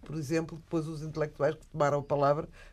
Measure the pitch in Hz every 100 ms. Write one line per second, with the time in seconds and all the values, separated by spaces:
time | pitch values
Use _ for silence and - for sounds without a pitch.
0 | - 151 135 165 165 160 - 170 156 160
1 | 156 151 151 151 143 156 - 160 143 143
2 | 139 143 143 147 165 - -